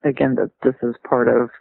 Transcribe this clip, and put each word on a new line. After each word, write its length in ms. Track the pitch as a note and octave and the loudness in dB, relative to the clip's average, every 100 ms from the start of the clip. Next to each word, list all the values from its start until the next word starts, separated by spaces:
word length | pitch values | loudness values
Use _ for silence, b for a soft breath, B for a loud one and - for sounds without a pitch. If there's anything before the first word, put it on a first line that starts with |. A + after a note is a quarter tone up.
again, 300 | D3+ C3+ C#3 B2+ | -2 0 0 0
that 140 | G2 _ | -4 _
this 100 | C3 C3 | -4 -2
is 140 | A#2+ A#2 - | -6 -8 -2
part 200 | C3 A#2+ | 0 2
of 220 | A#2+ A#2+ - | 2 0 -8